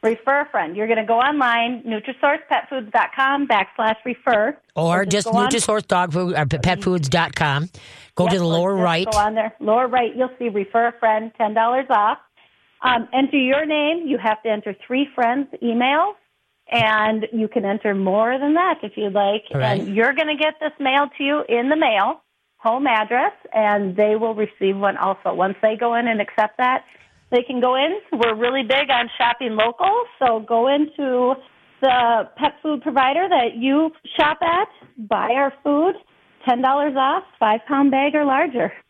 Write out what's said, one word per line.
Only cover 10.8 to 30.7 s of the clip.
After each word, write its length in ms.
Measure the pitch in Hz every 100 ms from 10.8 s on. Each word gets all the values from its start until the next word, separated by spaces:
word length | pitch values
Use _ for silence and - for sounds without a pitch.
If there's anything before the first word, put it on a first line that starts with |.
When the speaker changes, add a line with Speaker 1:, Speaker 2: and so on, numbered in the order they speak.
| 233
Speaker 1:
a 60 | 233
friend, 340 | 226 214 220 _
ten 160 | 214
dollars 320 | 214 226 254 269
off. 280 | 233 208 285 _ _ _ _ _ _
Um, 280 | 254 247 233
enter 220 | 254 269 285
your 280 | 254 277 311
name. 420 | 302 294 339 320
You 100 | 302
have 240 | 208 214
to 60 | 226
enter 240 | 208 208 196 -
three 180 | 254 277
friends' 340 | - 233 254 277 -
emails, 520 | 233 233 254 294 381 415 _ _ _ _ _
and 540 | 240 220 220 220 220 208
you 140 | 233 214
can 180 | 233 196
enter 280 | 208 214
more 440 | 196 196 196 226 262
than 140 | 285
that 220 | 320 370 311
if 100 | 214 -
you'd 180 | 208
like. 300 | 196 196 214 -
Speaker 2:
All 60 | 139
right. 220 | 214 196
Speaker 1:
And 140 | 190 202
you're 180 | 233
gonna 240 | 277 311 302
get 160 | 302 311
this 100 | 302 294
mailed 300 | 269 277 285 -
to 60 |
you 200 | 277 294 -
in 180 | 233 254
the 60 | 311
mail, 460 | 294 214 208 320 _ _ _ _
home 300 | 226 240 277
address, 460 | 226 208 240 339 - -
and 420 | - 214 208 196 180
they 200 | 208 220
will 180 | 226 214
receive 420 | 214 - 196 196
one 180 | 196 190
also. 360 | 185 190 190
Once 240 | 170 185 196
they 140 | 220 220
go 200 | 233 233
in 120 | 240
and 140 | 220
accept 360 | 202 - 214 -
that, 280 | 254 254 - - _ _ _
they 120 | 247
can 160 | 247 254
go 140 | 247 254
in. 240 | 294 403 -
We're 200 | 269 233 214
really 280 | 240 262
big 260 | 226 262 285
on 200 | 247 233 -
shopping 380 | 240 240 254 214
local, 480 | 220 233 370 440 480 -
so 200 | 254 226
go 280 | 220 233
into 680 | 247